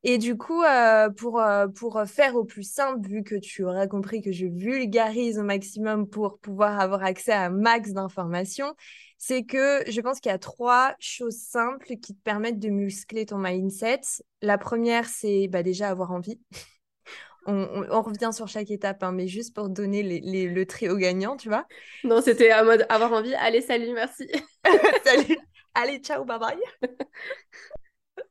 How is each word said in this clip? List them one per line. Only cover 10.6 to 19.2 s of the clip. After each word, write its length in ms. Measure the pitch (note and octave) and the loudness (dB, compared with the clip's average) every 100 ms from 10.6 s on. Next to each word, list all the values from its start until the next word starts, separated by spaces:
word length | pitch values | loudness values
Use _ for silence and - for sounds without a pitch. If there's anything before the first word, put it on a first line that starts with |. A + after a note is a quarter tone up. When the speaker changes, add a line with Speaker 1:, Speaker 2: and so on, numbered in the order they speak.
| A#3+ B3 C4 - | 2 4 4 -2
Speaker 1:
choses 400 | - - A#3+ A#3 | -12 -8 -8 -8
simples 560 | - A#3+ A#3 C4+ - A#3 | -6 -2 -2 -4 -12 -14
qui 180 | - | -14
te 80 | G3+ | -10
permettent 380 | - G#3 A3+ A3 | -4 -2 -2 -4
de 100 | G#3+ | -2
muscler 560 | G3+ G3+ G3 - A3 G#3+ | -2 -2 -6 -10 -8 -6
ton 140 | G3+ | -4
mindset. 600 | F#3+ F#3 F#3+ F#3+ A3 C4+ - - - _ | -2 -2 -2 -2 -2 -2 -4 -10 -12 _
La 160 | G#3 G3+ | 0 0
première, 480 | - A#3 A#3 A#3 A#3 | 0 -2 2 0 -2
c'est, 400 | - G#3+ G3+ F#3+ | -6 0 0 2
bah, 160 | F3+ | 0
déjà 260 | F3 F#3 G#3 | -2 -2 -2
avoir 220 | F#3 F3+ | -2 -4
envie. 280 | F3+ F3 A3+ _ | -6 -8 -12 _
<laughs> 960 | - - _ _ _ - - - _ - | -20 -20 _ _ _ -20 -20 -20 _ -4
On, 60 | |
on, 320 | G3+ F#3+ G3 - | -2 -2 -6 -2
on 100 | A3 | -2
revient 300 | A3+ G#3+ A3+ | -2 -4 -6
sur 140 | A3 G#3+ | -6 -8
chaque 240 | G#3+ G#3 | -8 -6
étape, 320 | G#3 G#3 G3 | -4 -4 -4
hein, 80 | F#3 | -6
mais 160 | F#3 | -4